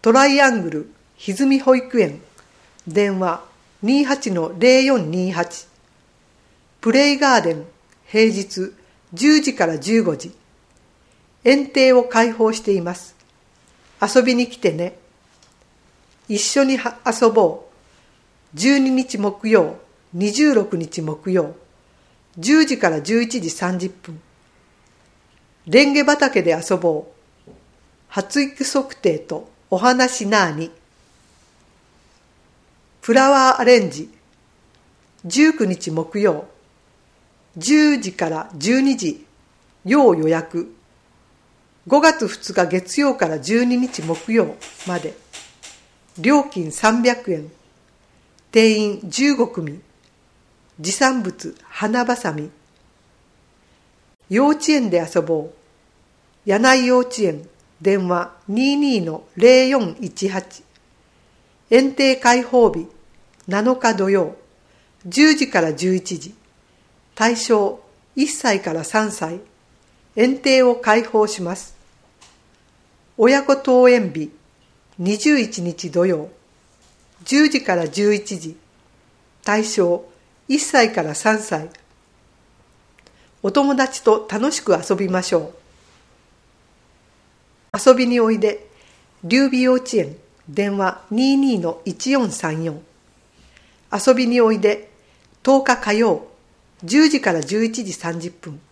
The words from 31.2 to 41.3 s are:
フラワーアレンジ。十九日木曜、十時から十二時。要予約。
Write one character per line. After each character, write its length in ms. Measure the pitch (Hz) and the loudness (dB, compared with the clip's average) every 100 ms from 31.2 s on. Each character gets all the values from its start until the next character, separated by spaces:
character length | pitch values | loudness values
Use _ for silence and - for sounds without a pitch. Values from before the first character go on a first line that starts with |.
| _ _ _ _ _ _ _ _ _ _ _ _ _ _ _ _ _ _ | _ _ _ _ _ _ _ _ _ _ _ _ _ _ _ _ _ _
フ 120 | - | 2
ラ 160 | 233 269 | 4 6
ワ 240 | 277 262 - | 6 4 4
ー 40 | |
ア 20 | |
レ 160 | 240 247 | 6 4
ン 100 | 190 | 4
ジ。 200 | 143 160 _ _ _ _ _ _ _ _ _ _ _ 175 | -8 -16 _ _ _ _ _ _ _ _ _ _ _ -6
十 280 | 240 311 | 2 2
九 120 | 311 202 | 2 -4
日 260 | 180 - | -4 -6
木 280 | 156 160 208 | -8 -6 0
曜、 260 | 208 151 - _ _ _ _ _ _ _ _ _ _ 170 | 0 0 -8 _ _ _ _ _ _ _ _ _ _ -10
十 400 | 190 302 302 277 | 2 4 4 2
時 160 | 196 | -4
か 160 | 180 165 | -6 -4
ら 220 | 160 160 160 | -4 -10 -6
十 260 | 170 254 | 0 2
二 160 | 277 240 | 2 0
時。 280 | 165 - _ _ _ _ _ _ 180 | -4 -8 _ _ _ _ _ _ 0
要 280 | 277 254 | 4 4
予 140 | 170 156 | 4 0
約。 480 | 165 160 170 170 - _ _ _ _ _ | -2 -4 -10 -10 -16 _ _ _ _ _